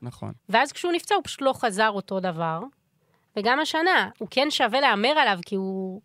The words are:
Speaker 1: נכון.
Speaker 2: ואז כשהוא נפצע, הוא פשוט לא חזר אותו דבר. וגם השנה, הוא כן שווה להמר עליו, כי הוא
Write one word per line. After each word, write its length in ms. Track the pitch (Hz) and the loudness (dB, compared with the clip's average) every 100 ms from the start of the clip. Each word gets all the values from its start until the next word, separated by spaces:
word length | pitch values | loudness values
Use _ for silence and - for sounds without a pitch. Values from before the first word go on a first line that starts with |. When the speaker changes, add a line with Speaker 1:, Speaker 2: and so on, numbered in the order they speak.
Speaker 1:
נכון. 300 | 123 - 107 113 - | -8 -12 -12 -14 -2
Speaker 2:
ואז 220 | 214 285 | 2 2
כשהוא 200 | - 349 | -2 -2
נפצע, 240 | 339 - 403 | -2 0 -2
הוא 80 | |
פשוט 180 | - - | -2 -2
לא 120 | 269 | -2
חזר 360 | 262 240 190 220 | 0 -2 2 0
אותו 300 | 202 - 190 | 0 -4 -4
דבר. 400 | 185 165 165 160 254 - _ _ _ _ _ - | -4 -4 -4 -4 -8 -16 _ _ _ _ _ -2
וגם 200 | 208 262 | 0 2
השנה, 500 | 311 320 349 330 196 - | 2 2 4 2 2 -4
הוא 100 | 214 | -4
כן 160 | - 294 | 0 0
שווה 300 | - 247 254 | 2 2 4
להמר 280 | 277 202 233 | 4 4 2
עליו, 300 | 302 247 190 - | 4 4 2 -2
כי 100 | 196 | -4
הוא 460 | 190 190 190 190 | -4 -4 -6 -10